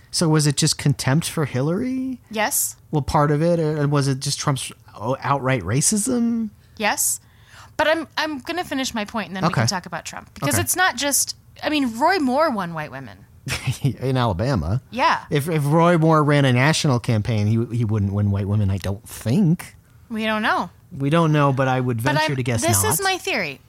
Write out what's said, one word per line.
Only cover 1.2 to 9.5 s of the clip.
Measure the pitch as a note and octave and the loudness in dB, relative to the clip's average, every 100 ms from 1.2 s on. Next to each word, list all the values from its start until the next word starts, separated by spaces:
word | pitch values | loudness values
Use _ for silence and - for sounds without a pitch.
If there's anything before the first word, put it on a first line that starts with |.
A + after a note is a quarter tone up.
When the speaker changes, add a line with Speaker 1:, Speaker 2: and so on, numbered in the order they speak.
| - | 0
Speaker 1:
for | - C#3+ | -2 -2
Hillary? | B2 C#3+ F3+ B3+ C4 C4 B3+ - | -2 -2 -2 -2 -4 -6 -8 -8
Speaker 2:
Yes. | A3 G#3+ - - - - | -4 -2 -2 -4 -8 -4
Speaker 1:
Well, | D3+ | -4
part | C3+ D#3+ D3 | 0 2 2
of | D3 | 4
it, | E3+ E3+ | 2 2
or | D#3 D#3 C#3+ | 0 0 2
was | C#3+ C#3 | 2 2
it | C3+ | 0
just | C#3+ - | -4 -4
Trump's | - C3 - - - - | -2 -2 -4 -14 -20 -10
o-, | A2 C3 | -6 -4
outright | B2 C#3 B2+ C3 | -2 0 0 0
racism? | E2+ B2+ - G#3+ A#3 A#3+ A#3 A#3 A3 - _ - | 0 0 0 0 0 0 0 -2 -4 -8 _ -4
Speaker 2:
Yes. | G#3 C#4 - - - _ - - - - | -2 0 -2 -4 -8 _ -20 -20 -10 -2
But | D4+ | 0
I'm, | D#4+ D#4 - | 0 -2 -4
I'm | D#4 C#4+ | -4 -4
gonna | B3 E4+ F4+ | -6 -6 -4
finish | C4+ C4 | -4 -4
my | A#3 G#3 | -6 -6
point, | A3+ E3+ | -6 -8
and | F#3 | -4
then | |
we | |
Speaker 1:
Okay. | E3 | -2